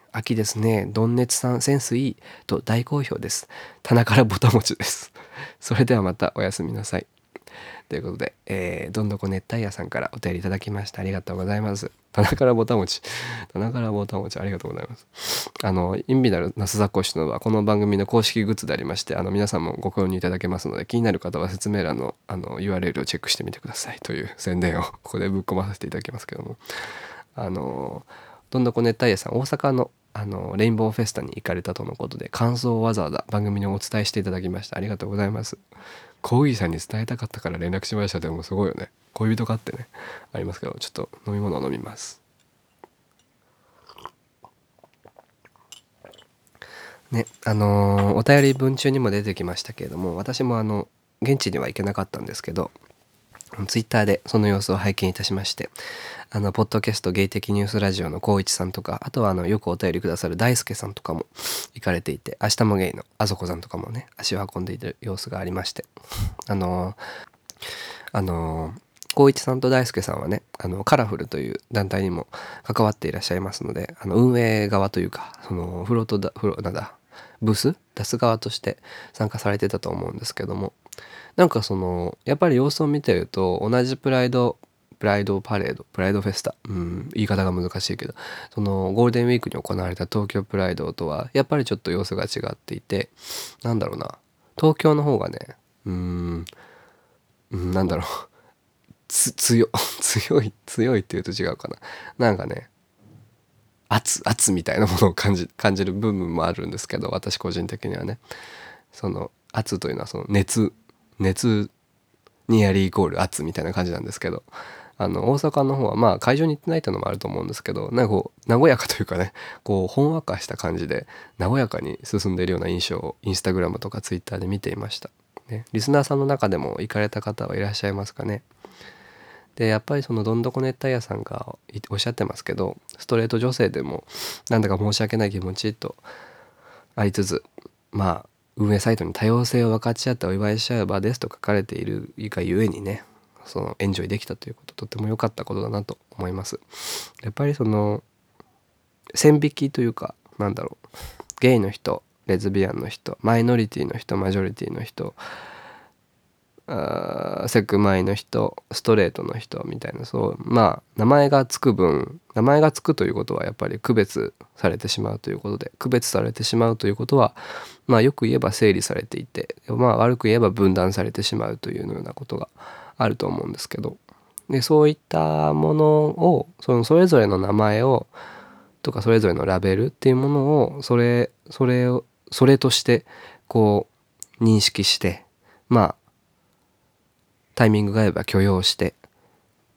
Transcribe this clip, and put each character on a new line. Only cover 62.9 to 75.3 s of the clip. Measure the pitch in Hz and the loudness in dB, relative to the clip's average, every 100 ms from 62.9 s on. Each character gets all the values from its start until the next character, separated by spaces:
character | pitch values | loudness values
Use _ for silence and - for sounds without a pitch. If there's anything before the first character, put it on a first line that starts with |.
イ | - | -4
の | - _ | -14 _
あ | 104 | -4
そ | 98 | -4
こ | 90 | -6
さ | |
ん | 85 | -8
と | - | -10
か | - | -10
も | 95 | -10
ね、 | 113 - - | -10 -12 -10
足 | - 95 | -6 -4
を | 98 | -6
運 | 95 | -6
ん | |
で | 92 | -8
い | 92 | -8
る | - - | -10 -10
様 | - 95 | -8 -8
子 | - | -8
が | 98 | -8
あ | |
り | 92 | -6
ま | 92 | -6
し | 95 | -8
て、 | - - - - - - - - | -10 -14 -20 -14 -6 -4 -6 -4
あ | |
の | 98 90 90 90 | -2 0 -2 -4
ー、 | - - - - _ - - - - - - - | -8 -14 -16 -20 _ -20 -18 -16 -14 -14 -16 -6
あ | 110 | -4
の | 95 85 82 80 80 - | -2 -4 -4 -4 -6 -10
ー、 | _ _ - | _ _ -6
光 | - 139 | 6 6
一 | 135 | 6
さ | - | -2
ん | 131 | -2
と | 127 | 2
大 | 131 123 | 2 2
輔 | - | -4
さ | - | -4
ん | 71 | -6
は | 71 | -4
ね、 | 101 - - | -4 -6 -10
あ | 90 | -8
の、 | 92 | -4
カ | 98 143 | 2 4
ラ | 110 | 4
フ | 98 | -4
ル | - | -6
と | 73 | -6
い | 60 | -6
う | - - | -8 -4
団 | 104 98 | -2 0
体 | 95 | 0
に | 95 | -2
も | 85 - - - - | -4 -8 -14 -16 -16
関 | - - | -4 2
わ | 107 | 2
っ | - | 2
て | 80 | -4
い | |
ら | 92 | -4
っ | |
し | - | -4
ゃ | 90 | -4
い | |
ま | 95 | -4
す | - | -6
の | - | -8
で、 | - - - | -6 -8 -8
あ | 98 | 0
の、 | 95 | 4
運 | 123 120 | 6 6
営 | 117 110 104 | 4 2 2
側 | 101 98 | 2 2
と | - | 0
い | 90 | -4
う | |
か、 | - - | -6 -14